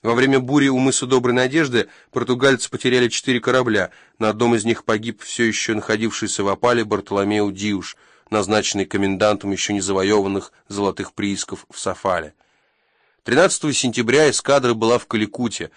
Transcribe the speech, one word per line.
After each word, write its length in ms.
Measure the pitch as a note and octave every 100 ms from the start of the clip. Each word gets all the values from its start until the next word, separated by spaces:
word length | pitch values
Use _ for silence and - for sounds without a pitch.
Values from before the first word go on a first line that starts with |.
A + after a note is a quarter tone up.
Во 120 | A2+ A#2
время 260 | C3 C3+
бури 260 | B2+ D3 C#3
у 120 | C3
мыса 280 | C3 - B2
Доброй 280 | C3 B2 B2
Надежды 540 | C3 D3+ D3 A#2+ - - _
португальцы 580 | C3 A#2 B2 C3+ B2+ -
потеряли 400 | A#2+ B2+ B2 A#2+
четыре 300 | - - B2
корабля. 540 | A#2+ B2+ A#2+ G#2+ F2+ - _ -
На 120 | A2
одном 260 | G#2+ A#2+ A#2
из 80 | F#2+
них 200 | A2 -
погиб 380 | A2 A2+ -
всё 220 | - - A#2
ещё 320 | G#2+ - G#2+
находившийся 680 | - A2 A2+ - G#2 -
в 60 | G2+
опале 360 | G3 A#2+ A#2+ G#2+
Бартоломео 640 | G#2 - G2+ G2 G#2+ G#2
Диуш, 440 | F#2+ G#2 G2 F2 - _ _ -
назначенный 580 | G#2+ F#2+ A2 - G2+ F#2+
комендантом 680 | G2+ G2 F#2+ G#2 G#2 G2+
ещё 200 | F#2+ -
не 80 | G2+
завоёванных 720 | F#2 F#2+ G2 G#2 G2 G2 - _ -
золотых 460 | G2+ G2+ F#2 F#2+
приисков 540 | - G2+ F#2+ - F#2 -
в 80 | -
Сафале. 560 | G2 F2+ G2 F2 D2+ _ _ _ _ _ _ _ _ _
Тринадцатого 500 | - B2+ G3 - D#3
сентября 560 | C3 C3 A#2+ A2+ C3+ D#3
эскадра 460 | - - C#3 B2+ A2+
была 240 | A2+ A#2+
в 80 | -
Каликутте, 640 | A2+ G#2+ - A#2+ - D#2+